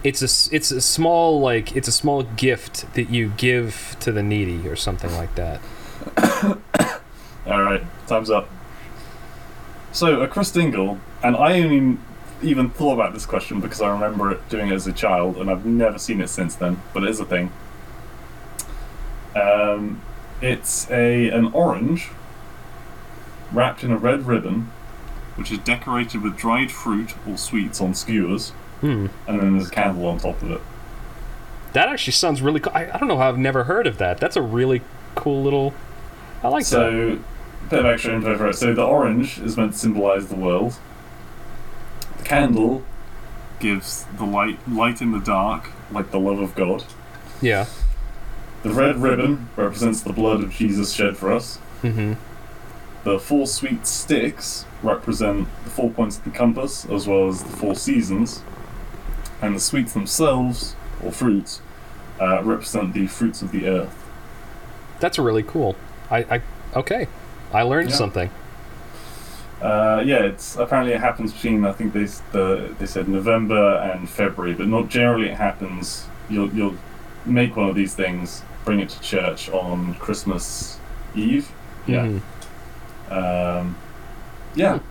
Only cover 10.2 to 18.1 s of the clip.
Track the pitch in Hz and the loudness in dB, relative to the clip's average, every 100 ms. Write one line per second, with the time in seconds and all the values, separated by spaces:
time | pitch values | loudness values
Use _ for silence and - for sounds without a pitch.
10.2 | 131 - 190 175 165 107 95 98 - - | 4 2 2 4 4 4 2 0 -10 0
11.2 | 123 120 151 180 165 143 131 123 - - | 2 6 6 6 6 6 6 4 -2 -14
12.2 | - - 160 135 127 - 147 127 101 101 | -14 -4 2 4 2 4 2 4 2 0
13.2 | - 95 - 101 95 - 104 101 104 104 | -2 -2 -2 -2 -2 0 0 2 0 2
14.2 | 101 95 - 107 104 95 95 92 104 92 | 0 0 -4 -2 0 0 0 0 2 4
15.2 | 90 90 98 - 110 117 113 101 - 98 | 2 0 0 0 2 4 4 2 -2 -2
16.2 | 90 - 87 - 87 90 - 98 98 110 | -2 -2 -2 0 -2 -2 -4 -2 -2 -2
17.2 | 101 92 90 - - - - - - | 0 0 0 -6 -14 -14 -14 -14 -14